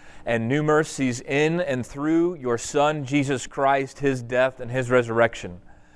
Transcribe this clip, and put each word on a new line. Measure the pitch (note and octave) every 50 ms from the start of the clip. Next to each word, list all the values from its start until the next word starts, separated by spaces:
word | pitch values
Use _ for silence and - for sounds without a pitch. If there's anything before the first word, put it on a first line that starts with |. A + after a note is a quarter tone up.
| - - - - -
and | - A#2+ A#2 A2+ A2+
new | C3+ D3+
mercies | D3+ D3+ D3+ D3+ D#3+ - - - C3+ B2+ A#2+ B2
in | - - C#3 C#3+ D3+ D#3 E3 F3
and | F3 C#3 C3 B2+ B2
through | - - C#3 C#3+ D#3 E3 E3 E3+ F3 F#3
your | D3+ B2+ B2 A#2 A2+
Son, | - - - D3 C#3+ D3+ D#3 D3+ C#3
Jesus | B2 C#3+ D3 C#3 C3+ C#3 B2 - -
Christ, | - C#3+ C#3 C3+ C#3 C#3 C3+ B2+ - -
his | C#3+ C#3 C3+ B2+
death | A#2+ A#2 B2 B2 B2+ C3 C3 -
and | G2+ A2+
his | B2 C3 B2+ A#2+
resurrection. | B2 B2+ A#2 A#2 A2+ A#2 A#2 A2+ - - - F#2 F2 F2 - - - - - - -